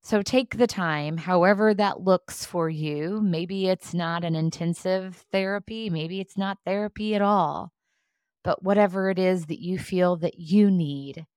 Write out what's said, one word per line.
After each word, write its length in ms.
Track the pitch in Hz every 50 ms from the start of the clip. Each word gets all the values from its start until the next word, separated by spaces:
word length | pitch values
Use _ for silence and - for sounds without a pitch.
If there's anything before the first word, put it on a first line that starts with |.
| _
So 160 | - 214 208
take 340 | 196 - - 254 269 - -
the 120 | 214 247 220
time, 480 | - - 180 165 156 151 147 151 160
however 580 | 165 156 180 185 175 175 190 208 196 220 214 208
that 260 | 196 208 196 - -
looks 460 | 185 190 185 180 _ - - - -
for 240 | - - 175 165 160
you. 500 | 160 151 156 156 147 147 151 170 208 214
Maybe 460 | 214 190 170 160 175 175 196 190 190
it's 260 | 185 185 180 - -
not 300 | - 175 170 165 165 175
an 140 | 175 170 165
intensive 800 | 160 160 165 - - 170 170 170 - - 185 185 190 190 190 180 - _ _
therapy. 580 | - 196 190 190 202 202 196 - 220 226 226 208
Maybe 300 | 170 160 156 160 185 190
it's 180 | 190 _ - 190
not 200 | 196 196 196 _ _
therapy 520 | 185 190 202 208 208 _ - 214 214 214
at 60 | 202
all. 500 | 202 202 208 196 170 147 147 - - 160 _ _ _ _ _ _ _ _ _ _ _ _ _ _ _
But 180 | 180 165 -
whatever 480 | 180 190 202 208 208 196 180 196 190 190
it 80 | 190 180
is 280 | 185 185 185 180 160
that 120 | 151 165 -
you 220 | - 175 185 180
feel 340 | - - 190 180 180 180 180 165
that 200 | 165 170 - -
you 320 | 170 156 185 208 208 202
need 560 | 190 180 160 143 143 139 139 139 139 165 160 _ _